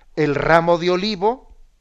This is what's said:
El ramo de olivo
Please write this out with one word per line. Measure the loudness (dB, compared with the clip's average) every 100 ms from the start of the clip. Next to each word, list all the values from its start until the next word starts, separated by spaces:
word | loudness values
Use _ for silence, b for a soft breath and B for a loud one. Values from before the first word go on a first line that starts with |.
| b
El | -4 -2
ramo | -2 2 2 4 0
de | 0
olivo | -2 -4 -4 -4 -4 -12 -20 -20 _